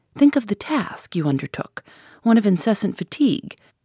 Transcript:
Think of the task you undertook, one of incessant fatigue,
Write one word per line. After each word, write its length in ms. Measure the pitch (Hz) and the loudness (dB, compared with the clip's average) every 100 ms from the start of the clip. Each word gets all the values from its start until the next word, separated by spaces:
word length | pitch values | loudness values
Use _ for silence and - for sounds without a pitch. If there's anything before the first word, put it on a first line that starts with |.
| _ - | _ 2
Think 180 | 285 285 | 4 4
of 120 | 214 | -2
the 80 | 208 | -6
task 580 | - 302 - - - | -4 -4 -4 -8 -8
you 140 | 175 147 | -2 0
undertook, 560 | 135 - - - - - - - _ | -2 -4 -10 -10 -14 -20 -20 -20 _
one 140 | 233 226 | 2 4
of 80 | |
incessant 540 | 208 175 226 208 202 - | 4 2 2 0 -2 -4
fatigue, 580 | 180 - 277 139 - - _ _ | -8 0 0 0 -6 -18 _ _